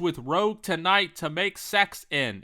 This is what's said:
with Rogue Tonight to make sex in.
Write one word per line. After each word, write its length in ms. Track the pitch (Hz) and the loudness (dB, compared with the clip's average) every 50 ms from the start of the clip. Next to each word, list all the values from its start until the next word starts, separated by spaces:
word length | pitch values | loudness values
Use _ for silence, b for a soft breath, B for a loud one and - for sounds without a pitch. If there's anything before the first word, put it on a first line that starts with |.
with 180 | 165 175 151 - | 0 -2 -2 -2
Rogue 420 | 120 131 156 175 208 208 214 214 | -4 0 0 2 2 2 0 -2
Tonight 540 | - - 185 165 165 185 190 202 202 160 - | -4 -4 -4 -2 2 4 4 4 4 2 -4
to 120 | - - 156 | -6 -6 -6
make 280 | 151 165 190 202 190 | -2 -2 -2 -2 -2
sex 480 | - - - - 202 202 196 - - - _ | -6 -12 -2 2 2 2 2 0 -16 -14 _
in. 340 | - 143 135 120 101 98 | -2 -2 0 0 -2 -6